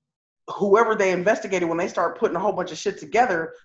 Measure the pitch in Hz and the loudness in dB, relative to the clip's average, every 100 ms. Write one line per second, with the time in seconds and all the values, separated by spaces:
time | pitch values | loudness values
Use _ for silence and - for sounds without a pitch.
0 | _ _ _ _ - - 196 202 226 208 | _ _ _ _ -12 -4 4 4 4 2
1 | 190 175 180 220 226 185 170 165 202 - | 2 2 0 0 -2 -2 0 -2 -2 -2
2 | 170 - 220 170 202 185 175 160 208 - | -2 0 -2 0 -2 -2 -6 -4 -6 -6
3 | - 208 226 170 160 - | -2 2 2 0 -4 -12